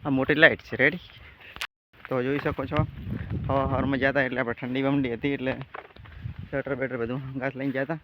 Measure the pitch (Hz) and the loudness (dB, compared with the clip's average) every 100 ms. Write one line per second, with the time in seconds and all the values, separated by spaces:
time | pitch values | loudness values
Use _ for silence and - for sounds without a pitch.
0 | 151 135 135 151 160 110 - 113 135 175 | 0 0 2 8 8 6 -4 2 2 2
1 | - - - - - - - _ _ _ | -10 -20 -20 -20 -18 -10 -12 _ _ _
2 | - 131 123 143 156 143 135 151 156 - | -4 -2 0 0 -2 -4 0 2 2 -2
3 | - - - - - 135 135 131 135 135 | -8 -6 -4 -4 0 2 2 2 2 2
4 | 135 135 127 123 117 117 123 127 135 143 | 2 4 2 0 -2 -2 -2 0 2 2
5 | 131 113 143 139 127 123 135 - - - | 2 0 -2 0 -2 -4 -8 -14 -16 -20
6 | - - - - - 139 135 131 131 123 | -18 -12 -12 -10 -6 -6 -2 -2 -2 -2
7 | 117 127 135 131 131 131 139 131 139 160 | -2 -4 -4 -4 -4 -2 -2 -2 -2 -4